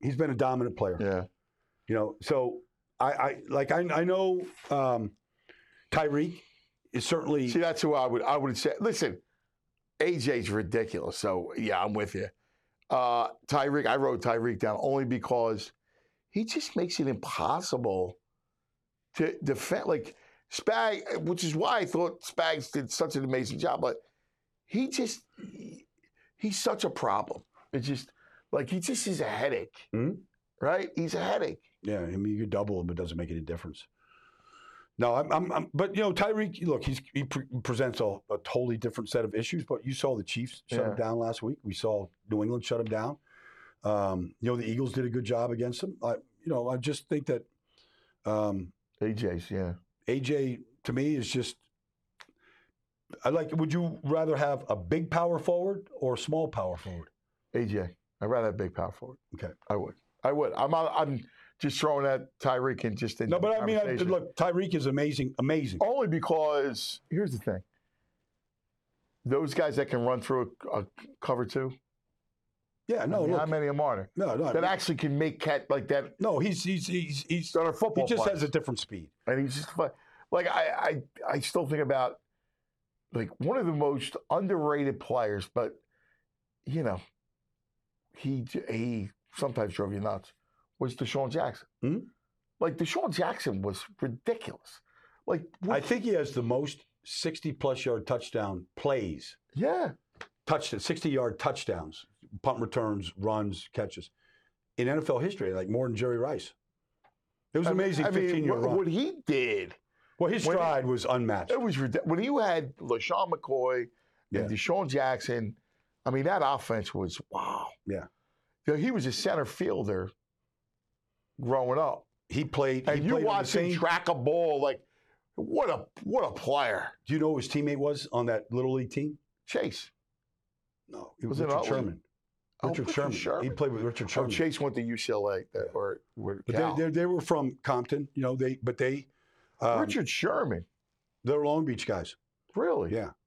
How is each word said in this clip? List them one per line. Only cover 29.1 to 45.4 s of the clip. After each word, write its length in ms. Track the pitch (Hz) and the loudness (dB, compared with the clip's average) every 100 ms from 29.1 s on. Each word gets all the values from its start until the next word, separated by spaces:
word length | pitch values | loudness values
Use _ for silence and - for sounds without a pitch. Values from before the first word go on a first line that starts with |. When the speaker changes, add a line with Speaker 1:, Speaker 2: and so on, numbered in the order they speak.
| 170 | -2
Speaker 2:
a 40 | |
headache, 500 | 120 123 139 123 87 - - | -2 0 0 0 -4 -12 -6
Speaker 1:
Mm-hmm. 260 | 110 131 185 - _ _ _ | -2 -2 -2 -10 _ _ _
Speaker 2:
right? 300 | 131 180 190 | 0 0 0
He's 200 | - 165 | -2 -2
a 60 | 175 | -2
headache. 400 | 180 - 180 - _ _ | 0 0 0 -4 _ _
Speaker 1:
Yeah, 160 | 101 104 | -6 -4
I 60 | 85 95 | -2 -2
mean, 180 | 101 | -2
you 60 | 104 | -2
could 100 | 110 | -2
double 300 | 101 104 95 | 0 0 -2
him, 100 | 87 | -2
it 60 | 85 | -4
doesn't 200 | 87 82 | -4 -4
make 140 | 85 | -4
any 100 | 85 | -6
difference. 440 | 78 82 85 76 - _ _ - - _ _ - - - - - | -6 -8 -8 -14 -20 _ _ -20 -20 _ _ -20 -20 -20 -16 0
No, 160 | 120 | 2
I'm, 160 | 120 156 | 4 2
I'm, 220 | 156 180 | 2 2
I'm, 160 | 156 160 | -2 -2
but, 200 | 147 190 | 0 0
you 60 | 196 | 2
know, 120 | 214 | 0
Tyreek, 540 | 180 208 214 214 - 165 | 2 2 2 -2 -2 0
look, 160 | 135 | 0
he's, 180 | - 131 - | 0 -4 -4
he 120 | 139 | -4
pre-, 200 | 135 139 135 123 | -4 -4 -6 -6
presents 380 | - 117 127 117 | -2 0 0 0
a, 160 | 110 98 - | -2 -2 -4
a 80 | 104 | -6
totally 340 | - 123 123 113 | -2 0 0 0
different 320 | 117 120 107 | -2 -4 -2
set 160 | 123 113 | 0 0
of 80 | |
issues, 280 | 104 113 175 | -2 -2 -4
but 200 | 131 110 | -2 -4
you 80 | 120 | -4
saw 240 | 131 143 120 | -2 0 0
the 60 | |
Chiefs 380 | 98 117 120 - - | -2 -4 -6 -8 -4
shut 100 | 120 | -2
him 80 | 110 | 0
Speaker 2:
Yeah. 140 | 107 | 0
Speaker 1:
down 140 | 113 117 | 0 0
last 240 | 113 117 | -2 -2
week. 160 | 113 147 | -4 -6
We 120 | 107 | -6
saw 320 | 95 110 107 92 - - | -4 0 0 -2 -12 -4
New 120 | 107 | 0
England 220 | 107 120 | 0 -2
shut 160 | - 120 | -2 -2
him 60 | 110 | 0
down. 320 | 107 113 151 _ - - - - _ | -2 -2 -6 _ -20 -20 -20 -20 _
Um, 500 | 101 104 98 92 90 - | 0 2 2 0 -4 -4
you 80 | 117 | -2
know, 60 | 123 | 0
the 80 | |
Eagles 280 | 110 117 131 | 0 -2 -2
did 100 | 135 | -2
a 60 | 123 | -2
good 140 | 120 | -2
job 260 | 110 117 | 0 0